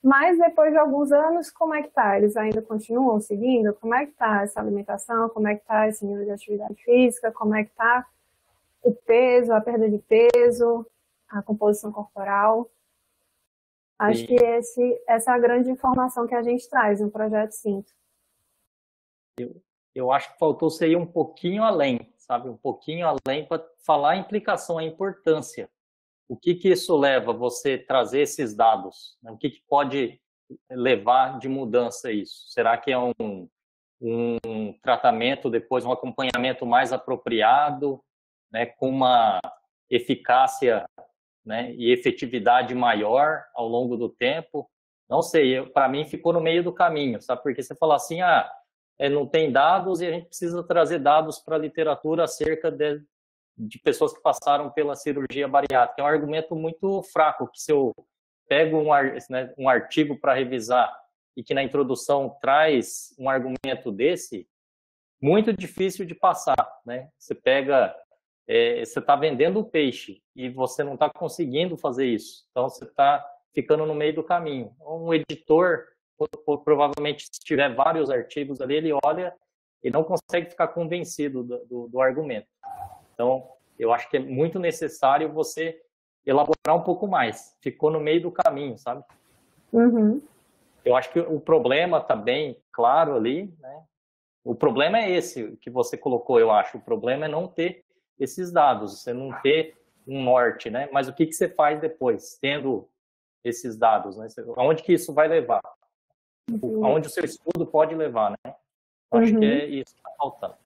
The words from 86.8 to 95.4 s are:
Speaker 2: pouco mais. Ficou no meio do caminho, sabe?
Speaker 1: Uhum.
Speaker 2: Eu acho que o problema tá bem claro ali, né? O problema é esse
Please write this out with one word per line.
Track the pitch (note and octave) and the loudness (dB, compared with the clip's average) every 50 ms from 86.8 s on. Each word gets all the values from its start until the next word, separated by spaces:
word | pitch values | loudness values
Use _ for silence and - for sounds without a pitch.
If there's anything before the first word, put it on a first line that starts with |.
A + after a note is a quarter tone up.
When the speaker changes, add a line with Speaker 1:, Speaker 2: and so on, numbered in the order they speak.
Speaker 2:
pouco | E3 F#3+ E3+ - G#3 G3+ | 2 -2 -4 -2 -2 -2
mais. | F#3 D#3 B2 A2 G#2+ - - _ _ _ | 0 0 0 -2 -4 -10 -18 _ _ _
Ficou | _ C#3 - _ D3+ D3+ | _ -10 -4 _ 0 0
no | D#3+ D#3 | 0 0
meio | D3 D3+ D#3+ E3+ | 0 0 0 0
do | E3 F3 | 0 -4
caminho, | E3+ - - E3 C#3+ C#3 D3 C3+ A#2 | -4 0 0 0 0 0 -8 -8 -10
sabe? | - _ A#2+ B2 C#3+ - _ _ _ _ _ _ _ _ _ _ _ _ _ | -10 _ -10 -10 -10 -12 _ _ _ _ _ _ _ _ _ _ _ _ _
Speaker 1:
Uhum. | - A#3 A#3 A#3+ A#3 A#3 G#3+ G#3+ A3+ D4 - _ _ _ _ _ _ _ _ _ _ _ _ | 2 4 4 6 4 4 2 2 2 0 -6 _ _ _ _ _ _ _ _ _ _ _ _
Speaker 2:
Eu | B2+ B2 | 2 2
acho | C3 B2+ - | 2 2 0
que | - E3+ | -4 -4
o | E3+ D#3+ D#3 C#3+ | -2 -2 -6 -6
problema | - - D#3+ D#3 - B2 C3 D3 F3 F3+ E3 D3+ | 0 2 2 4 4 2 2 2 2 0 0 -2
tá | - - - | 0 -2 -4
bem | A2 G2+ B2 B2+ C#3+ D#3 C#3 A#2+ _ _ _ | -2 0 -2 -2 -2 -4 -6 -10 _ _ _
claro | - - A#2 A#2+ C3 D#3+ E3 D3 C#3 | -2 2 2 4 4 4 2 2 0
ali, | A#2+ A2 A#2 C3+ E3+ G3+ G3 E3 D#3 | -2 0 -2 -2 -4 -8 -12 -18 _
né? | C#3 C3 C#3+ D#3 E3 _ _ _ _ _ _ _ _ _ _ _ _ | -20 -20 -20 -20 _ _ _ _ _ _ _ _ _ _ _ _ _
O | A#2+ A#2+ | -8 -4
problema | - D3+ C#3+ A2+ C3 D3 E3+ G#3 A#3 | 2 2 2 4 4 2 2 2 0
é | A3+ G3 | 0 2
esse | F3+ E3+ - - - C3 | 0 -2 -2 -4 -10 -10